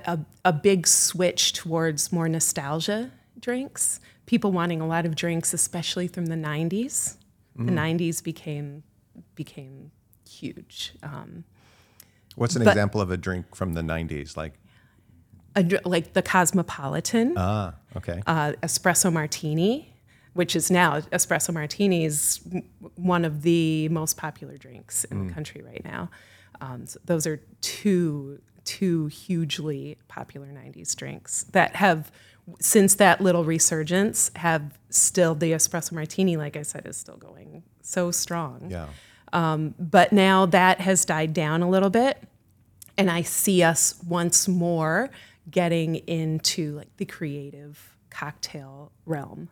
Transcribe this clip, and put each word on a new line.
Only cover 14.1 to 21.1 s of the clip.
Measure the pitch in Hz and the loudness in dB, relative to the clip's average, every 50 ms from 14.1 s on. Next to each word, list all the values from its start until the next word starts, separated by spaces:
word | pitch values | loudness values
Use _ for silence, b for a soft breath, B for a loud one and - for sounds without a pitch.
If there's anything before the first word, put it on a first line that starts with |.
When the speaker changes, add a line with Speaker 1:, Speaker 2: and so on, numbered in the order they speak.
| 78 73 71 73 - 80 | -8 -8 -10 -10 -10 -10
Speaker 2:
Like | 78 78 - _ b b b b b b b b b b b _ _ _ - - - _ - | -10 -10 -12 _ b b b b b b b b b b b _ _ _ -20 -20 -20 _ 0
Speaker 1:
A | 208 185 | 2 2
dr-, | 170 190 - - | 2 2 0 0
like | 180 180 170 160 - - | 0 0 0 0 0 0
the | 190 | 0
Cosmopolitan. | 175 - - 185 180 165 - 190 170 - - - 143 135 151 160 165 - - 226 226 262 349 349 | 0 2 4 2 4 4 2 0 0 -2 -6 -8 -6 -4 -4 -4 -2 0 0 2 2 2 2 0
Speaker 2:
Ah, | 90 95 104 107 101 85 82 - _ _ - - | 0 0 0 0 -2 -4 -8 -12 _ _ -12 -8
okay. | - - 87 87 101 | -6 -6 -6 -4 -2
Speaker 1:
Uh, | - 165 160 147 147 - - - | 0 0 0 0 -2 -2 -4 -4
espresso | 160 - - - 190 170 - - 190 | -4 -4 0 2 2 4 4 4 2
martini, | 165 165 151 151 - - - 151 151 160 170 202 247 302 320 - b b b b b b b b - | 2 0 0 -2 -6 -6 -4 -2 0 2 2 2 0 -2 -4 -12 b b b b b b b b -4
which | 175 180 170 - | -2 -2 0 0
is | 170 151 - | 0 2 2
now, | 185 175 180 160 143 151 156 - | 4 4 4 4 2 0 -2 -2